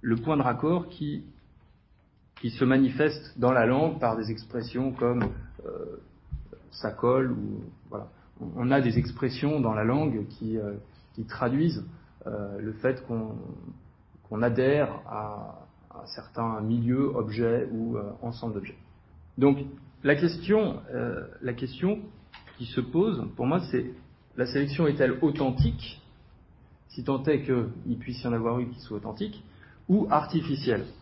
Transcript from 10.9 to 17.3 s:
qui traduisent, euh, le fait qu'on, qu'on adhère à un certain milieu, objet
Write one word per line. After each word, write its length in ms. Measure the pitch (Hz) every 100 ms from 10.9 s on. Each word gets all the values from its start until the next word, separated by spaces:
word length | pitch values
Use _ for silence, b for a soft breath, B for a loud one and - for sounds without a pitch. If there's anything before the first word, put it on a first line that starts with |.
| b b
qui 120 | - 110
traduisent, 600 | - 123 135 165 113 - B B - -
euh, 320 | 110 101 101
le 140 | 104
fait 300 | 107 127 131 -
qu'on, 280 | 117 110 113 - - - - - _ - - -
qu'on 140 | 110
adhère 500 | 120 117 131 147 127 - -
à 600 | 107 107 104 107 - - _ -
un 120 | - 104
certain 560 | - - - 117 110
milieu, 520 | 107 120 117 127 139 -
objet 520 | 107